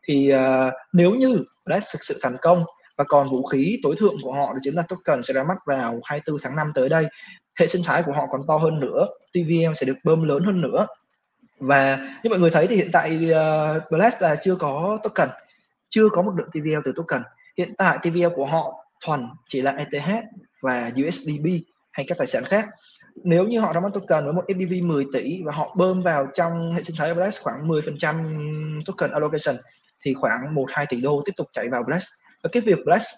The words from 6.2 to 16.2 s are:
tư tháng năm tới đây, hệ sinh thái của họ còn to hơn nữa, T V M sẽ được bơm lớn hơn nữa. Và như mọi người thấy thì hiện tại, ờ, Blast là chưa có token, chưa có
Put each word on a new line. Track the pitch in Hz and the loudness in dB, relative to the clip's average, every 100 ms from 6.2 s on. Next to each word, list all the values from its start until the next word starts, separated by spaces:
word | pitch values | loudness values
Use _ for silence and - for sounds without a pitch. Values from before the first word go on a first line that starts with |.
| - | -4
tư | 147 | -6
tháng | 131 156 | -4 -4
năm | 151 143 | -2 0
tới | 131 | 2
đây, | 160 156 - - - _ - | 2 0 -6 -20 -20 _ 0
hệ | 165 | 0
sinh | 180 165 | 2 0
thái | 143 | 0
của | 143 | 0
họ | 143 135 | -2 -2
còn | 135 143 | -4 0
to | 156 | 2
hơn | 160 160 | 2 0
nữa, | 131 127 196 - _ | 0 0 0 -2 _
T | 180 | -2
V | 160 165 165 | 2 2 2
M | 156 | 0
sẽ | 135 | -2
được | 135 | -2
bơm | 156 160 | 2 2
lớn | 156 139 | 2 2
hơn | 190 185 | 2 0
nữa. | 135 135 208 - _ _ _ _ _ _ | 0 0 -2 -6 _ _ _ _ _ _
Và | 135 139 135 135 - - | 2 4 4 0 -6 -6
như | 226 | -2
mọi | 190 | 4
người | 170 | 4
thấy | 165 175 | 4 4
thì | 214 | 2
hiện | 180 | 4
tại, | 175 160 160 165 | 2 2 -2 2
ờ, | 160 156 156 151 156 165 | 2 4 2 0 -2 -2
Blast | 160 220 - | 2 2 2
là | 170 147 | 0 2
chưa | 190 180 | 0 0
có | 147 139 180 214 | -2 -2 -4 -4
token, | 214 - 135 - _ _ _ _ _ | -4 0 -2 -2 _ _ _ _ _
chưa | 220 214 | 4 4
có | 175 | 4